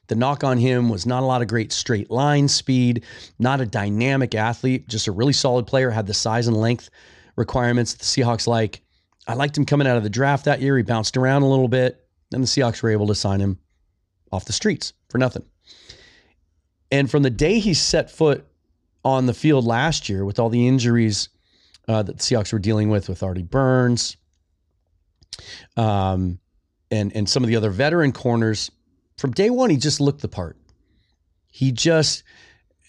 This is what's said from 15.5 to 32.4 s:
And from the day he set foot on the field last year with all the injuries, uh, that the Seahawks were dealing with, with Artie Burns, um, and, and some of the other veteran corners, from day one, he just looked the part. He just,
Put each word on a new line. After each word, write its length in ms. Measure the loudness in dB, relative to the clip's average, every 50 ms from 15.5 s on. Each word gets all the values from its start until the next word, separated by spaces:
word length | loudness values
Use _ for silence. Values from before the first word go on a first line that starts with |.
| _ _ _ -20 -20 -20 -20 -20 -20 -20 -20 -20 -20 _ _ _ _ _ _ _ _ _ _ _ _ _ _ -2
And 180 | 0 0 2 2
from 140 | 2 2 2
the 60 | 2
day 280 | 2 0 2 2 2 2
he 160 | 2 0 0
set 340 | 0 0 0 0 0 -2 -2
foot 380 | -2 0 2 2 2 0 -4 _ _ _ _ _ _ _ _ _ _ _ -2
on 220 | 0 0 2 2
the 80 | 0 0
field 300 | 0 2 2 4 4 2
last 440 | 2 2 0 0 0 -2 -4 -4 -6
year 160 | -4 -4 -4
with 140 | -4 -2 0
all 100 | 0 0
the 200 | 2 2 4 4
injuries, 600 | 2 2 2 2 2 2 2 2 0 -2 -6 -8 _ _ _ _ _ _ _ _ _ -10 _ -2
uh, 160 | -2 -2 -2
that 140 | -4 -6 -6
the 40 |
Seahawks 300 | -4 -2 0 0 0 -2
were 80 | -4 -2
dealing 280 | 0 0 0 2 2 2
with, 200 | 0 0 -2 -4
with 160 | -6 -6 -6
Artie 180 | -6 -6 -6
Burns, 760 | -6 -4 -2 0 2 4 4 4 4 2 2 0 -2 -6 -10 _ _ _ _ _ _ _ _ _ _ _ _ _ _ _ _ _ _ _ _ _ _ _ -20 -20 -20 -20 -20 -20 -20 _ -4
um, 640 | -2 0 0 2 0 0 0 0 0 -2 -4 -4 -8 _ _ _ _ _ _ _ _ _ -4
and, 200 | -2 -2 -2 -2 -2
and 120 | -4 -2 -2
some 140 | -2 0
of 60 | 0 0
the 80 | 0
other 140 | 0 0 0
veteran 420 | 0 0 0 0 2 2 0 0
corners, 580 | 0 -2 -2 -2 0 0 0 0 -2 -4 -6 -10 _ _ _ _ _ _ _ _ _ -6
from 140 | -6 -4
day 180 | 0 0 2 2
one, 200 | 2 2 2 2
he 60 | 2
just 240 | 2 0 -2 -2 0
looked 200 | 0 0 0 -2
the 80 | -6 -10
part. 280 | -8 -8 -10 -10 -12 _ _ _ _ _ _ _ _ _ _ _ _ _ _ _ _ _ _ _
He 220 | _ -2 -2 -2
just, 500 | 0 0 2 2 4 4 2 0 -2 -6 -10 _ -20 -20